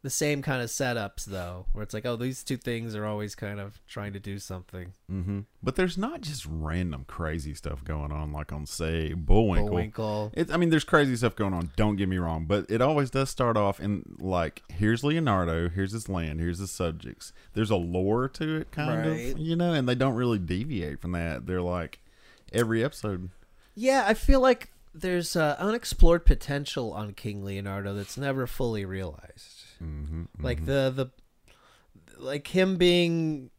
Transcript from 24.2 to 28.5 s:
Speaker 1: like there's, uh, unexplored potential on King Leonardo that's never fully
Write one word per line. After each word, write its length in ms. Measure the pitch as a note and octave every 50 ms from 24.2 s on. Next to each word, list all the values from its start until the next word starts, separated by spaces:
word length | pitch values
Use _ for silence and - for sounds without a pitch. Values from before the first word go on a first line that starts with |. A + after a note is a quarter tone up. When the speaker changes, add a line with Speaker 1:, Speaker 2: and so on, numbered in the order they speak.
| - - C4+ C4
Speaker 1:
like 300 | B3+ C4 B3 B3 - - - _ - - -
there's, 420 | D#3 F3 F#3 F3+ F3 E3+ - -
uh, 180 | F3 D#3 D3 C#3+ -
unexplored 680 | F3 G#3 A3 A#3+ - - - - - E3 E3+ E3+ -
potential 680 | - C#3 - - - C#3+ C#3+ C#3+ - - C#3+ B2 A2 -
on 180 | G#2+ G#2+ G#2+
King 320 | G2+ - - A2 G2+ G2+ G2
Leonardo 480 | G2 G2 G2 G2 G2 G2 G2+ G2 G2+ G2+
that's 220 | G#2 G2+ - -
never 300 | B2+ C#3 C#3 C3+ C3+ B2+
fully 400 | A#2+